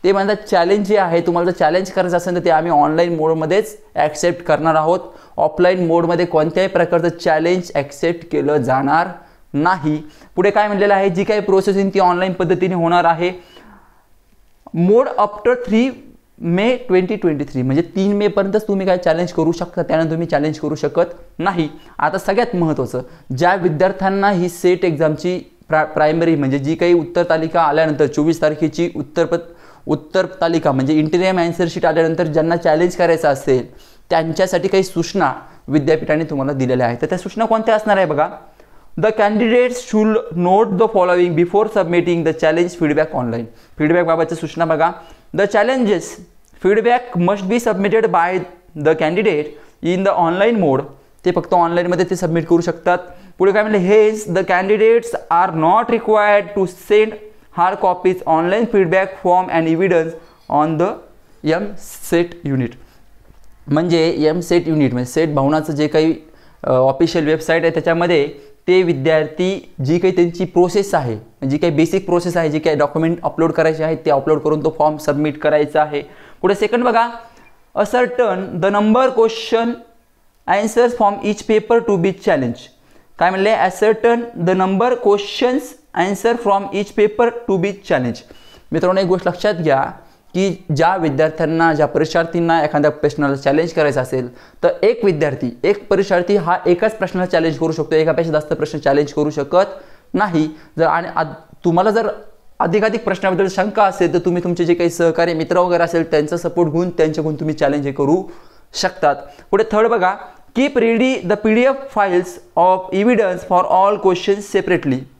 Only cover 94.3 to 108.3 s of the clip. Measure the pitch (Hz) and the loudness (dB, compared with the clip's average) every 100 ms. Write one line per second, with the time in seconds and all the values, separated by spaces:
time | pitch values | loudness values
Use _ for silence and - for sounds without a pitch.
94.3 | - - - 165 - 202 254 202 156 147 | -12 -20 -2 -2 2 0 2 0 0 -2
95.3 | 135 123 - 170 202 - 190 190 180 175 | -2 -6 -2 -2 -2 0 -2 2 0 2
96.3 | 202 170 180 - 175 - - 185 185 180 | 0 0 -2 0 2 0 -2 -6 -4 -2
97.3 | 175 165 143 160 160 151 156 160 165 165 | 0 0 -2 -4 -4 0 0 2 0 0
98.3 | 151 151 156 160 151 143 139 143 - 151 | -2 -2 -4 -4 -2 0 2 0 -2 -2
99.3 | 147 143 175 202 - - - _ 180 202 | -4 -2 0 0 -4 -20 -20 _ -4 0
100.3 | 165 156 - - - 160 160 180 - 156 | 0 -2 -6 -14 -2 0 0 -2 -4 -6
101.3 | - - - 180 170 202 214 214 208 - | -8 -20 -4 0 2 2 2 -2 -6 -14
102.3 | - - - 170 208 214 220 208 185 196 | -20 -20 -4 0 2 0 -2 -4 -2 -2
103.3 | 175 190 185 196 208 202 185 170 175 175 | 0 -2 0 -2 0 0 2 0 0 0
104.3 | 175 175 175 170 175 170 170 170 160 170 | -2 -2 -2 0 2 0 2 0 2 -2
105.3 | 160 165 175 180 175 170 170 165 156 147 | -2 -2 0 2 0 0 -2 0 0 0
106.3 | 170 170 170 170 156 180 170 156 151 156 | -4 -4 0 0 0 -4 0 0 0 -4
107.3 | 151 151 147 143 147 139 139 139 175 190 | -4 -6 -2 0 0 -4 -2 0 0 -2